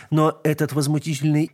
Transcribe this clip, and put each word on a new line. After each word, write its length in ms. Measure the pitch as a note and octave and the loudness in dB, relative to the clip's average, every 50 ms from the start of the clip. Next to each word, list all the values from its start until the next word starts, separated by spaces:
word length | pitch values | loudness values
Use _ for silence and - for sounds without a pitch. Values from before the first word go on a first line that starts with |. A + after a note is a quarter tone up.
| - - | -6 -2
но 300 | D3+ D#3 D#3 D#3 D3+ - - | 0 2 2 2 0 0 -2
этот 280 | D#3 D3 - D#3 - | -2 0 0 -2 -2
возмутительный 800 | C3 D3+ C#3 C#3 D3+ D3 - D#3+ D3+ C3 C#3+ D#3 D3 D3+ D#3+ E3+ | -2 -2 0 0 -2 -2 -2 -4 -6 -2 0 0 2 2 0 -2